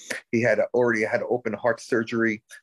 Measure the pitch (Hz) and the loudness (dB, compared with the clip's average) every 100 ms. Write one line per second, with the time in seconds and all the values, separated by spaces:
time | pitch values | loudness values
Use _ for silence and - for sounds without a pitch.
0 | - - - 117 117 107 - 120 123 113 | -10 -10 -2 0 2 2 2 2 2 2
1 | 107 117 101 123 113 104 123 117 - 117 | 0 -2 -2 -2 -2 -2 -2 -2 -2 -2
2 | 117 117 113 107 - - | 0 0 0 -2 -8 -18